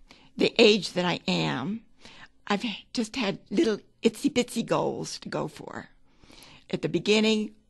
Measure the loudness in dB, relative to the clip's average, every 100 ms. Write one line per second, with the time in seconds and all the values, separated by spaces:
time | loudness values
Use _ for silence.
0 | -20 -20 -14 0 0 6 8 6 2 -2
1 | -2 -2 -2 0 0 -2 -4 -8 -10 -20
2 | -20 -20 -20 _ -4 -4 -4 -8 -10 -6
3 | -6 -2 -4 -4 -4 0 0 0 -6 _
4 | 0 0 -2 0 -2 -2 -2 0 0 -4
5 | -8 -10 -8 -6 -6 -10 -14 -14 -14 _
6 | _ _ -20 -20 -20 -20 -8 -6 -2 -2
7 | 2 4 4 2 -2 -10